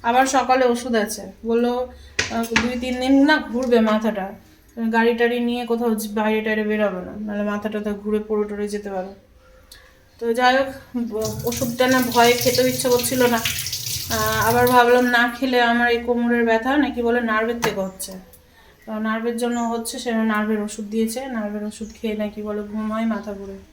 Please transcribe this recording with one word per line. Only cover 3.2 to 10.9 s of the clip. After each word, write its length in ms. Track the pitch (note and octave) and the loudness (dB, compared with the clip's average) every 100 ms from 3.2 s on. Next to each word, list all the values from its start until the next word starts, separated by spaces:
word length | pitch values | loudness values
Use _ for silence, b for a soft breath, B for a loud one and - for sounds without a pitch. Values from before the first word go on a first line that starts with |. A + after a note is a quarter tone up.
না 120 | C#4+ D#4 - | 6 4 0
ঘুরবে 280 | A#3 C4 A#3 | -4 2 4
মাথাটা, 520 | A3 G#3+ A3 G3+ F#3+ A3 b b b A#3 A3+ | 4 2 0 -2 -8 -12 b b b -6 0
গাড়ি 220 | A3+ A#3 | 2 2
টাড়ি 260 | A#3 A#3 A#3+ | 2 2 2
নিয়ে 260 | A#3+ A#3+ A#3 | -2 -2 -2
কোথাও 280 | A#3 A#3+ | -2 0
য-, 180 | G#3+ G#3+ | -2 -4
বাইরে 260 | G#3+ G#3+ A3 | -2 0 0
টাইরে 240 | A3 G#3+ | 0 -2
বেরোবে 360 | G#3+ G#3+ G#3 F#3 F3+ | 0 0 0 -2 -8
না, 60 | G3+ | -10
নাহলে 220 | G#3+ G#3 | -8 -4
মাথাটা 380 | G#3 G#3 G#3+ G#3+ | -4 -4 -4 -4
তো 140 | G#3+ | -4
ঘুরে 260 | G3+ G#3 G#3+ G#3+ | -6 -2 -4 0
পড়ে 200 | G#3+ G#3 | -2 -2
টরে 200 | G3+ G#3 | -4 -6
যেতে 220 | G#3 G3+ | -6 -6
পারে। 360 | F#3+ F#3+ G3+ _ _ b b b b b b b _ | -8 -8 -14 _ _ b b b b b b b _
তো 120 | A#3 | -2
যাই 240 | A#3 B3 C4 | 4 6 4
হোক, 100 | C4+ - - | 0 -6 -8